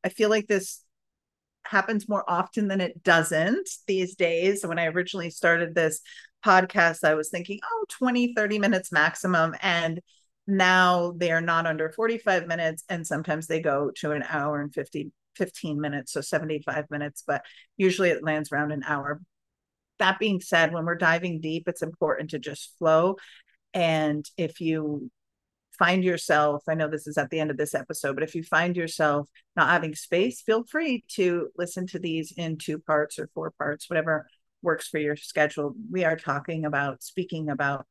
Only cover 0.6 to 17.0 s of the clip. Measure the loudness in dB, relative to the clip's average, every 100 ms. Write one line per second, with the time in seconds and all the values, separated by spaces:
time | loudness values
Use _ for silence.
0.6 | -2 -14 _ _ _ _ _ _ _ _
1.6 | 0 0 2 -2 0 -2 0 -2 0 -2
2.6 | 0 0 -2 -2 4 4 4 2 2 0
3.6 | -2 -10 -2 0 -2 0 0 2 2 2
4.6 | -2 -2 0 0 -4 -6 -8 0 2 4
5.6 | 2 2 0 0 -12 -20 -20 _ 6 6
6.6 | 6 4 4 4 2 2 0 -6 -8 -10
7.6 | -6 -6 -6 -2 0 2 0 0 0 2
8.6 | 2 0 0 2 2 2 0 2 2 0
9.6 | -2 0 -2 -4 _ _ _ _ -2 4
10.6 | 6 8 6 4 0 0 0 2 2 2
11.6 | 2 0 -2 0 -2 0 2 0 0 0
12.6 | 0 -2 -6 -6 -2 -4 -2 -4 0 0
13.6 | 2 2 0 -2 -2 -2 -2 -2 -2 -2
14.6 | -4 -6 -6 -8 -10 _ _ -6 -4 -4
15.6 | -4 -4 -4 -6 -6 -8 -2 -2 -2 -4
16.6 | -4 -6 -4 -6